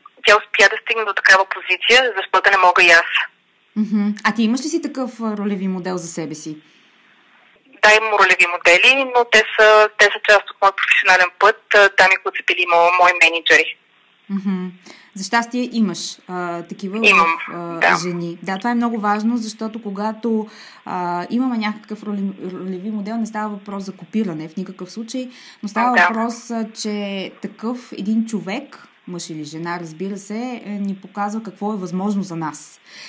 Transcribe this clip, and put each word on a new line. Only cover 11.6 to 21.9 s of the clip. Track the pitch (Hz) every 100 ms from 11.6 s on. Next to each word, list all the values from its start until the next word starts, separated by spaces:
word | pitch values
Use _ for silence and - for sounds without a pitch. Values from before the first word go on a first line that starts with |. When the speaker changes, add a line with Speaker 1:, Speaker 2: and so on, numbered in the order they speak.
| - 214
Speaker 1:
а, | 202 -
дами, | 185 185
които | 185 -
са | -
били | 180 180
мо-, | 170 170 180
мои | 180 175
мениджъри. | 170 165 - 156 160 - _ _ _ _ -
Speaker 2:
Мгм. | 196 196 185 185 180 - - _ 202
За |
щастие | 196 233 233 247 247
имаш, | 240 202 170 - - -
а, | 180 175 170
такива | 170 202 196 208
в, |
Speaker 1:
Имам, | 226 269 165 165 -
Speaker 2:
а, | 170
Speaker 1:
да. | 170 165 165 175
Speaker 2:
жени. | 175 175 170 170
Да, | - 190
това | 240
е | 240
много | 233 226
важно, | 208 208 220 240
защото | 220 - 226 226
когато, | 208 190 214 214 240 220 214 - - - -
а, | 185 175 175 175
имаме | 233 262 233
някакъв | 214 214 -